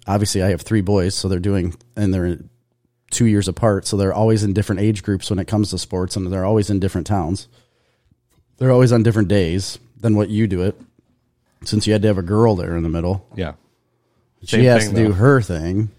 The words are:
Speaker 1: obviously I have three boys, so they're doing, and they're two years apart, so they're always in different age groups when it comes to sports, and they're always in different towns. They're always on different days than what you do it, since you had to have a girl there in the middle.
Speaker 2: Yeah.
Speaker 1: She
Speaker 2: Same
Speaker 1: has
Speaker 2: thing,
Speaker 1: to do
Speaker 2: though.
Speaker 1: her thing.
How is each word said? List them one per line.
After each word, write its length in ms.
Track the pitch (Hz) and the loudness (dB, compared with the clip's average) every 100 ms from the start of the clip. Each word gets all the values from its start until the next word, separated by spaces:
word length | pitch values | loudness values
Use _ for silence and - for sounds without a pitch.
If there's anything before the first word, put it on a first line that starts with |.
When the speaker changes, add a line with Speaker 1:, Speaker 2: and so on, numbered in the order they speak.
| - | -4
Speaker 1:
obviously 340 | 101 104 101 | 0 0 0
I 60 | 92 | 0
have 120 | 87 | -2
three 180 | - 110 | 0 -2
boys, 340 | 92 101 90 | 2 0 0
so 140 | - 98 | -2 -4
they're 100 | 92 | -2
doing, 360 | 101 98 85 - _ | -2 -2 -2 -8 _
and 180 | - 101 | -4 -2
they're 260 | 92 90 85 - _ _ _ _ _ - | 0 -2 -6 -10 _ _ _ _ _ -10
two 180 | - 117 | 0 2
years 200 | 104 95 | 2 0
apart, 400 | 87 113 98 - | -2 0 0 -2
so 100 | 101 | -2
they're 160 | 98 | 0
always 300 | 98 110 110 | 2 2 2
in 100 | 104 | 0
different 280 | 95 104 95 | -2 -2 -2
age 220 | 107 104 | 0 -2
groups 260 | - 95 - | -2 -4 -2
when 80 | 95 | -4
it 80 | 90 | -2
comes 240 | 107 101 | -2 -2
to 80 | 90 | -4
sports, 380 | - 92 92 101 | -6 -6 -4 -6
and 140 | 92 | -4
they're 120 | 95 | -4
always 240 | 92 110 101 | 0 0 0
in 100 | 98 | -2
different 260 | 95 92 76 | -2 -4 -4
towns. 400 | 101 78 98 - _ _ _ _ _ _ _ _ _ _ - | -4 -2 -6 -10 _ _ _ _ _ _ _ _ _ _ -2
They're 140 | 131 | 2
always 180 | 127 127 | 4 6
on 120 | 117 | 4
different 240 | 110 113 92 | 2 2 2
days 500 | 101 82 90 - - _ - | 2 0 -2 -6 -12 _ -6
than 160 | 113 107 | 0 0
what 120 | 101 | 0
you 200 | 107 110 | 0 -2
do 140 | 92 | 0
it, 160 | 92 - - _ _ _ _ _ _ _ | -4 -4 -14 _ _ _ _ _ _ _
since 220 | - 107 104 | -4 -2 0
you 60 | |
had 100 | 107 | 2
to 60 | 107 | 2
have 100 | 98 | 0
a 40 | |
girl 340 | 85 104 113 95 | 0 2 4 2
there 200 | 92 85 | -2 -4
in 60 | |
the 60 | 82 | -2
middle. 360 | 82 87 95 - - | -2 -2 -4 -6 -10
Speaker 2:
Yeah. 160 | 82 - _ _ _ _ _ _ _ _ | -10 -10 _ _ _ _ _ _ _ _
Speaker 1:
She 140 | - 113 | -2 4
Speaker 2:
Same 80 | |
Speaker 1:
has 220 | 127 117 107 | 6 6 2
Speaker 2:
thing, 80 | 104 | 2
Speaker 1:
to 40 | |
do 60 | 110 | 2
Speaker 2:
though. 60 | |
Speaker 1:
her 260 | 92 127 135 | 4 4 2
thing. 500 | 101 82 82 95 110 | 0 -4 -4 -4 -4